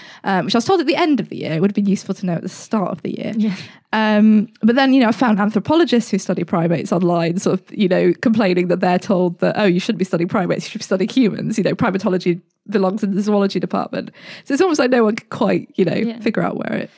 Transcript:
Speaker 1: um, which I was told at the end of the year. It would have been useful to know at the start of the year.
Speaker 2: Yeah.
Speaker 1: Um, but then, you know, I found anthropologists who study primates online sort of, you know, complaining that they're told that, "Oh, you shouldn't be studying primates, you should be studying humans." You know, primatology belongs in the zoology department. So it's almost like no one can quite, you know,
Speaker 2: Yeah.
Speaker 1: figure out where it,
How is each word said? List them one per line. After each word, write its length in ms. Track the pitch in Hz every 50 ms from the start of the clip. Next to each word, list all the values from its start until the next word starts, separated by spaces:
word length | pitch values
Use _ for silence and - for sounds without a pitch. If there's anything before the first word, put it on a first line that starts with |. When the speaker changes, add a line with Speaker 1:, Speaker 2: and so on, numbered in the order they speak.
| - - - - -
Speaker 1:
um, 220 | - 196 185 -
which 100 | - -
I 40 | 240
was 60 | 240
told 140 | - 392 349
at 80 | 269
the 80 | 277 -
end 240 | - 359 320 294 214
of 80 | 165
the 80 | - -
year. 160 | - - 131
It 80 | 156 160
would 120 | 190 202
have 40 | 202
been 120 | 214 202
useful 280 | 196 185 - - - 190
to 100 | - 190
know 100 | 180 165
at 60 | -
the 60 | -
start 420 | 180 - - - - - 214 180 -
of 120 | - -
the 160 | - - - -
year. 140 | - - -
Speaker 2:
Yeah. 180 | 220 208 220 180 - - - - - _ _
Speaker 1:
Um, 560 | - 220 220 214 214 208 214 220 214 214 202 - _ _
but 160 | - 220 240
then, 160 | 269 269 269 262
you 80 | 269
know, 80 | 240 214
I 20 |
found 260 | 233 - 269 233 214 190
anthropologists 680 | 208 208 - 208 - - 311 330 349 240 240 240 220 -
who 100 | 208 185
study 260 | - - 180 - 170
primates 480 | - 214 170 165 165 165 139 - - 220
online 440 | 170 185 170 175 170 170 165 170 196
sort 200 | - 175 175 190
of, 60 | - -
you 200 | - - 208 180
know, 240 | 185 175 175 180 170 -
complaining 480 | - 247 220 220 220 180 185 180 180 175
that 100 | 175 180
they're 180 | 185 180 180
told 420 | 180 - - 202 180 180 175 175 -
that, 160 | 185 175 -
"Oh, 80 | - 214
you 160 | 190 175 185
shouldn't 180 | - - 214 165
be 60 | 190
studying 240 | - - 160 170 185
primates, 360 | - 214 175 170 - - -
you 40 | -
should 100 | - 220
be 60 | -
studying 240 | - 196 185 185 220
humans." 480 | - 269 247 185 - - - - 214
You 80 | - 180
know, 100 | 143 170
primatology 640 | - 262 202 185 190 196 208 185 180 - 180 170 185 - _ _ _ _ -
belongs 340 | 208 - 190 185 196 220 220
in 100 | 190 208
the 80 | 214
zoology 380 | 196 214 208 202 196 196 - 185
department. 520 | 175 175 - - - - - 92 - - - - - - - - -
So 80 | - 277
it's 80 | 269
almost 180 | 381 359 302 302
like 100 | 262 247
no 140 | 254 240 226
one 140 | 214 226
can 100 | - - _
quite, 400 | - - 233 185 185 165 - - _
you 80 | - 190
know, 120 | 165 -
Speaker 2:
Yeah. 240 | 196 - 233 226 233
Speaker 1:
figure 240 | 208 - - 185 175
out 140 | - -
where 220 | - - - - -
it, 100 | - - _